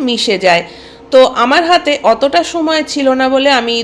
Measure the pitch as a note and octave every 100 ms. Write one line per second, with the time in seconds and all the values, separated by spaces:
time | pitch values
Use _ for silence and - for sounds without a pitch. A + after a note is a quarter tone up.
0 | C4 A#3 - F#3+ F#3 E3+ E3+ - - -
1 | - C4 B3+ B3 B3 D4+ E4+ F4 D4 -
2 | G#3 A3+ C#4 E4+ E4 E4+ D#4 D#4 D4+ D4
3 | C4+ C4 C4 C4+ C#4 C4 A#3 A#3